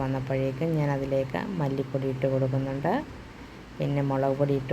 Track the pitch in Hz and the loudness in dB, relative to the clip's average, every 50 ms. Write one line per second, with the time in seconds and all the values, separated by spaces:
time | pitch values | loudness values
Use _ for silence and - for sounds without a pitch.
0 | 135 135 135 135 131 131 135 135 135 135 131 131 160 170 160 156 147 143 143 135 | 0 0 0 -2 0 0 0 0 0 0 0 0 0 0 2 2 2 2 2 0
1 | 135 135 135 135 139 135 - - - - 196 170 147 139 135 135 135 135 - 135 | 0 2 2 2 2 0 -2 -2 -2 -2 -2 0 0 0 0 0 -2 -2 -2 -2
2 | 135 135 131 131 - 135 135 131 131 131 131 135 135 135 135 139 143 165 208 285 | 0 0 0 0 2 2 2 2 2 2 2 0 0 -2 -2 0 0 0 0 0
3 | 311 - - - - - - - - - - - - - - - 151 143 143 143 | -2 -6 -10 -14 -14 -16 -16 -16 -16 -16 -16 -16 -16 -12 -6 -4 -2 0 2 2
4 | 139 139 135 135 135 139 135 139 143 143 139 135 131 131 | 2 2 2 2 2 2 2 2 2 2 2 0 2 2